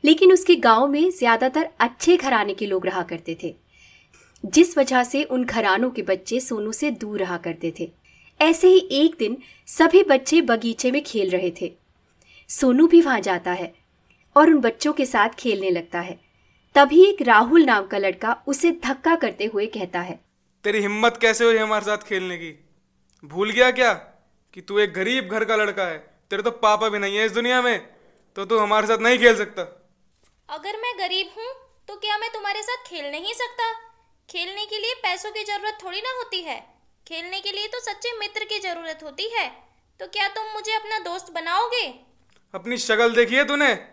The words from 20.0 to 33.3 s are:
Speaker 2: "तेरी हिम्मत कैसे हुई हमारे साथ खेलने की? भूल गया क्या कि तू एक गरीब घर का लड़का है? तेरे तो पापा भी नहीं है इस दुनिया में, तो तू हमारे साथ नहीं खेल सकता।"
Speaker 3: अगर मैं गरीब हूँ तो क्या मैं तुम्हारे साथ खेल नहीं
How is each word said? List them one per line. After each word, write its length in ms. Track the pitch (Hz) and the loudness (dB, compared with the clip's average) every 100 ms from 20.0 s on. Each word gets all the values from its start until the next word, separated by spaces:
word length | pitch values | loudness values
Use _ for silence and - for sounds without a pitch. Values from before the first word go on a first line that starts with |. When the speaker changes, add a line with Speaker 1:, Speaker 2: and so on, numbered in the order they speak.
| 180 - _ _ _ _ | -8 -14 _ _ _ _
Speaker 2:
"तेरी 160 | 202 208 | -4 -2
हिम्मत 400 | 202 208 233 233 | -2 0 0 2
कैसे 240 | 226 220 233 | 0 2 2
हुई 120 | 226 | 2
हमारे 280 | 220 214 202 | 0 -2 -2
साथ 120 | 214 | -6
खेलने 400 | - 190 185 175 | -4 -8 -6 -10
की? 220 | 165 147 _ _ _ _ _ _ 147 | -14 -18 _ _ _ _ _ _ -14
भूल 240 | 160 214 | -6 -4
गया 220 | 220 254 | 4 4
क्या 220 | 247 240 180 - _ _ _ _ | 4 0 0 -8 _ _ _ _
कि 80 | - | -20
तू 180 | - 202 | -6 -2
एक 140 | 208 | -2
गरीब 360 | 170 190 262 190 | -2 -4 -4 -4
घर 160 | 214 214 | -6 -2
का 100 | 220 | 0
लड़का 280 | 208 196 | -2 -4
है? 140 | 185 156 - _ _ | -6 -8 -16 _ _
तेरे 140 | 196 | -6
तो 80 | 185 | -6
पापा 380 | 233 220 208 220 | 0 2 2 0
भी 100 | 208 | -2
नहीं 180 | 196 202 | -4 -2
है 80 | 220 | -2
इस 60 | |
दुनिया 300 | 202 240 254 | -2 0 0
में, 260 | 247 208 - _ _ _ _ - | 0 -2 -8 _ _ _ _ -14
तो 100 | 196 | -2
तू 120 | 220 | 0
हमारे 300 | 208 214 214 | 2 0 2
साथ 100 | 226 | 0
नहीं 220 | 226 247 | 2 4
खेल 180 | 240 214 | 4 4
सकता।" 520 | 202 - 175 - _ _ _ _ _ _ _ | -2 -8 -12 -14 _ _ _ _ _ _ _
Speaker 3:
अगर 280 | 302 381 427 | -14 -12 -10
मैं 220 | 480 480 | -8 -6
गरीब 280 | 370 370 381 427 | -4 -4 -6 -10
हूँ 160 | 466 523 _ _ - | -14 -14 _ _ -20
तो 80 | 415 | -12
क्या 220 | 427 415 | -6 -6
मैं 120 | 453 | -6
तुम्हारे 280 | 453 403 403 | -10 -8 -8
साथ 200 | 427 494 494 | -8 -10 -10
खेल 260 | 349 285 | -14 -12
नहीं 220 | 294 370 | -10 -10